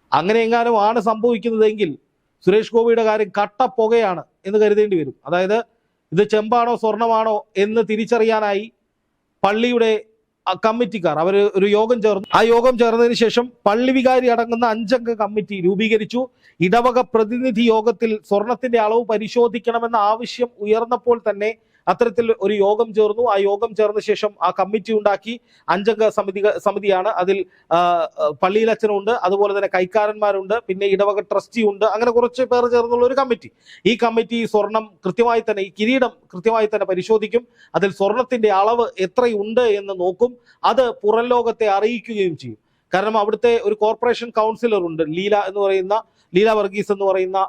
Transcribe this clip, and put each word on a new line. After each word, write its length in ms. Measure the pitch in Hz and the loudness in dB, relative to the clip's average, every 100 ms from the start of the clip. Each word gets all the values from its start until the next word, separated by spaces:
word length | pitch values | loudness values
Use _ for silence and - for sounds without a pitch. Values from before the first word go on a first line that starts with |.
| _ | _
അങ്ങനെ 280 | 143 180 226 226 | 0 2 0 2
എങ്ങാനും 300 | 233 233 226 208 | 0 2 2 2
ആണ് 120 | 233 208 | 0 -2
സംഭവിക്കുന്നതെങ്കിൽ 840 | 220 240 226 233 220 220 214 175 131 _ _ _ _ 185 | 0 0 0 -2 2 2 2 -4 -6 _ _ _ _ 2
സുരേഷ് 280 | 208 214 226 | 2 2 2
ഗോപിയുടെ 280 | 233 233 220 | 2 2 2
കാര്യം 200 | 220 202 202 | 0 -2 -2
കട്ട 240 | 208 - 262 247 | -4 -2 -2 0
പുകയാണ് 460 | 220 233 202 170 - _ 190 | 2 2 0 -2 -10 _ -4
എന്ന് 120 | 214 | 2
കരുതേണ്ടി 320 | 214 208 214 180 | 4 4 2 0
വരും. 140 | 139 - 139 | -4 -8 -4
അതായത് 300 | 175 190 220 226 _ _ _ _ | -2 0 -2 -4 _ _ _ _
ഇത് 120 | 165 208 | -2 0
ചെമ്പാണോ 420 | 214 214 240 233 233 | 0 0 0 0 0
സ്വർണമാണോ 540 | 220 214 233 220 220 208 - 190 | -2 0 0 0 0 -2 -4 -4
എന്ന് 180 | 202 220 214 | 0 0 0
തിരിച്ചറിയാനായി 760 | 214 220 233 226 220 208 202 226 _ _ _ _ _ _ _ | -2 0 2 2 2 0 -2 -6 _ _ _ _ _ _ _
പള്ളിയുടെ 500 | 196 214 240 240 226 214 - _ _ _ - | -2 0 0 2 0 0 -6 _ _ _ -6
ആ 40 | 185 220 | -2 -2
കമ്മിറ്റിക്കാർ 500 | 233 240 226 165 151 | 0 -4 -2 -2 0
അവർ 120 | 175 202 202 190 | 0 2 2 2
ഒരു 100 | 202 208 | 2 2
യോഗം 240 | 226 240 | 2 0
ചേർന്നു. 240 | 214 190 - 180 | 0 -2 0 2
ആ 40 | 226 | 4
യോഗം 200 | 233 254 240 | 4 2 2
ചേർന്നതിന് 360 | 233 226 240 240 | 2 2 2 2
ശേഷം 220 | 226 240 247 - 202 | 0 0 -4 -2 0
പള്ളി 260 | 220 254 262 | 2 2 2
വികാരി 300 | 254 254 254 | 2 2 2
അടങ്ങുന്ന 320 | 233 233 233 240 | 0 0 -2 -2
അഞ്ചംഗ 380 | 220 202 247 233 220 | -2 -2 -2 -2 -4
കമ്മിറ്റി 360 | 202 214 214 196 175 | -4 -4 -6 -2 0
രൂപീകരിച്ചു. 560 | 196 220 220 208 240 254 _ _ - | 0 0 0 0 -6 -6 _ _ -4
ഇടവക 400 | 180 233 254 247 - | 2 4 4 2 2
പ്രതിനിധി 500 | 220 214 240 254 214 233 | 0 0 -2 -2 2 2
യോഗത്തിൽ 380 | 220 220 202 226 214 - | 2 0 -2 -2 -4 -2
സ്വർണത്തിന്റെ 500 | 202 214 240 254 233 214 | -2 0 -4 -2 0 2
അളവ് 180 | 233 233 | 0 0
പരിശോധിക്കണമെന്ന 840 | 214 214 240 233 226 233 233 233 233 202 | -4 -2 0 0 0 -4 -4 -2 0 0
ആവശ്യം 400 | 226 240 - 240 - | 0 -6 -6 -8 -6
ഉയർന്നപ്പോൾ 540 | 208 220 233 247 240 233 220 | -2 0 0 -2 0 0 -2
തന്നെ 240 | 202 214 226 _ _ - | -2 -4 -6 _ _ -2
അത്തരത്തിൽ 480 | 185 233 214 226 220 | 0 0 0 -2 0
ഒരു 120 | 196 | 0
യോഗം 400 | 208 196 214 226 208 | 2 2 0 -2 0
ചേർന്നു. 260 | 214 214 240 | 0 0 0
ആ 20 | 196 196 | 0 0
യോഗം 260 | 202 226 214 | -2 -2 0
ചേർന്ന 260 | 208 214 214 | -2 0 -2
ശേഷം 220 | 196 208 208 | -2 -4 -2
ആ 60 | 175 180 | -2 -2
കമ്മിറ്റി 340 | 190 214 202 | -2 -4 -2
ഉണ്ടാക്കി. 460 | 214 208 196 220 240 _ _ - | 0 0 0 -4 -12 _ _ -2
അഞ്ചംഗ 400 | 180 208 214 214 - | 0 0 0 0 0
സമിതി, 260 | 196 196 208 170 202 | -4 -2 -2 0 -4
സമിതിയാണ്. 420 | 202 202 185 202 | -2 0 0 0
അതിൽ, 380 | 180 180 196 180 _ - 165 | -2 -2 -2 -4 _ -2 0
ആ, 20 | 175 175 156 - 151 143 | 2 0 -2 -4 -4 0
പള്ളിയിലച്ഛനുണ്ട്, 680 | 185 214 226 214 214 202 196 | 0 2 0 0 -2 -2 -2
അതുപോലെ 460 | 233 185 196 202 196 | -2 0 0 0 0
തന്നെ 120 | 196 185 | -2 -2
കൈക്കാരന്മാരുണ്ട്, 800 | 185 220 208 214 208 196 190 226 - | -2 0 -2 0 -2 -2 -4 -6 -6
പിന്നെ 200 | 185 202 | -4 -2
ഇടവക 320 | 190 202 202 | 0 0 -2
ട്രസ്റ്റി 420 | - 196 - 233 214 | -4 -6 -4 -2 -2
ഉണ്ട്, 140 | 196 208 | 0 -2
അങ്ങനെ 260 | 208 240 | 0 0
കുറച്ച് 320 | 233 240 247 | 0 0 -2
പേർ 220 | 254 247 240 | -2 0 2
ചേർന്നുള്ള 340 | 240 233 240 247 | 0 0 0 2
ഒരു 80 | |
കമ്മിറ്റി. 380 | 269 254 233 113 - - - 190 | 0 -2 -4 -8 -20 -20 -4 -2
ഈ 100 | 233 | 0
കമ്മിറ്റി 420 | 233 226 226 233 220 | 0 0 -2 -4 -2
സ്വർണം 440 | 208 202 220 214 185 185 | -2 0 -4 -6 _ -4
കൃത്യമായി 380 | 185 233 233 226 | 0 0 0 -2
തന്നെ, 140 | 202 | -4
ഈ 80 | 190 196 | -6 -2
കിരീടം 320 | 214 262 240 - _ | 0 2 0 -4 _
കൃത്യമായി 320 | 180 220 226 214 | -6 -2 0 0
തന്നെ 200 | 214 190 | -2 -2
പരിശോധിക്കും. 600 | 185 180 220 208 233 240 _ _ 165 | -2 0 0 0 -4 -4 _ _ -2
അതിൽ 160 | 196 | -2
സ്വർണത്തിന്റെ 600 | - 196 226 247 247 214 190 | 0 0 0 -2 0 2 2
അളവ് 260 | 208 240 220 - | 2 0 -2 -4
എത്രയുണ്ട് 640 | 185 - 247 208 214 226 240 202 | -2 0 0 0 -2 0 2 0
എന്ന് 140 | 196 190 | -4 -4
നോക്കും. 340 | 180 185 240 247 _ _ | -4 0 -2 -2 _ _
അത് 220 | 185 226 240 220 | 0 2 0 0
പുറം 240 | 208 226 247 | 0 0 2
ലോകത്തെ 340 | 240 226 220 214 196 | 0 0 -2 0 2
അറിയിക്കുകയും 600 | 220 240 - 214 185 156 | 0 -2 -6 -4 -2 -4
ചെയ്യും. 220 | 127 107 _ _ _ | -12 -16 _ _ _
കാരണം 220 | 180 208 220 | -2 0 0
അവിടുത്തെ 380 | 208 214 240 233 | 0 0 2 2
ഒരു 120 | 202 214 | 0 0
കോർപ്പറേഷൻ 460 | 214 220 240 226 233 | 0 0 -2 -2 -4
കൗൺസിലർ 520 | 226 220 220 240 202 175 | -2 -2 -2 -2 0 -2
ഉണ്ട്, 160 | 160 156 165 | -4 -4 -2
ലീല 180 | 202 208 190 | 0 0 0
എന്ന് 120 | 202 | -2
പറയുന്ന, 360 | 196 190 185 214 - _ _ 180 | 0 0 0 -4 -4 _ _ 2
ലീല 160 | 220 | 2
വർഗീസ് 400 | 214 202 202 196 | 2 0 -4 -4
എന്ന് 140 | 196 196 | -2 0
പറയുന്ന 340 | 190 185 190 | 0 0 -2